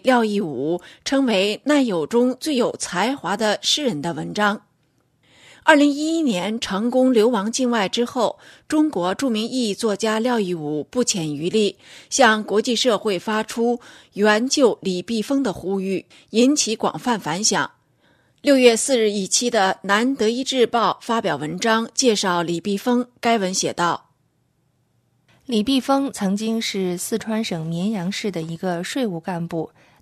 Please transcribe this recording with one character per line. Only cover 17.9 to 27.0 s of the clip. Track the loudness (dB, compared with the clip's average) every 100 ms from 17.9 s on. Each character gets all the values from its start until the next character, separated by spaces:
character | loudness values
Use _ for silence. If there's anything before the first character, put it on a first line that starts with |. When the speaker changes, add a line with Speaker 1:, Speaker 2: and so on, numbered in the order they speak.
| _ _ _ _ _
Speaker 1:
六 | 2 6
月 | 6 6
四 | 2 2
日 | 2
一 | 0 -2
期 | -2 0
的 | 2 2 0
《南 | 0 0 2 0
德 | 0
意 | 0
志 | -2 2 2
报》 | 2 0 0
发 | -2 -2
表 | -2 -4
文 | -4 -4
章 | 0 0 -2
介 | 0 2 2
绍 | 0 0
李 | -2 -4
碧 | -4 -4
峰， | 0 -2 -2 _
该 | 0 0
文 | 0
写 | -2 -4
道： | -2 -2 -2 _ _ _ _ _ _ _ _ _ _ _ _ _ _ -4
Speaker 2:
李 | -2
碧 | 2 0
峰 | 2 0 0
曾 | -2 -2 -2
经 | -2 -4
是 | -4 -4 -2
四 | -4